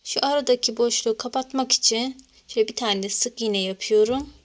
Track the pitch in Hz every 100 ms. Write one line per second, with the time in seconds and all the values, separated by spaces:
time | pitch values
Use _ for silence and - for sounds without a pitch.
0 | - - 277 285 254 247 - 226 240 233
1 | 233 220 247 262 262 269 254 - - 220
2 | 262 262 _ _ - - 220 - 226 196
3 | 196 - 240 - 220 202 190 190 - 214
4 | 214 262 294 -